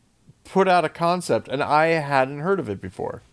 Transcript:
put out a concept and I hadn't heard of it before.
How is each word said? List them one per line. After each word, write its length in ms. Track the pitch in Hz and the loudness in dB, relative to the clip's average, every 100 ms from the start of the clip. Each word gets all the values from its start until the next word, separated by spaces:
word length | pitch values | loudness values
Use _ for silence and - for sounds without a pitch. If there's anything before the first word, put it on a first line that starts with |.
| _ _ - _ | _ _ -20 _
put 240 | - 190 190 | -4 0 4
out 160 | 180 | 4
a 60 | 156 | 2
concept 580 | - 170 180 - 113 - | 0 0 0 0 -2 -2
and 160 | 135 | -4
I 240 | 104 151 160 | 0 2 4
hadn't 520 | 165 143 139 131 143 | 2 0 0 0 -2
heard 200 | 165 196 | -2 -2
of 80 | 117 | -4
it 120 | 98 | -8
before. 400 | 95 - - - - | -8 -8 -8 -10 -16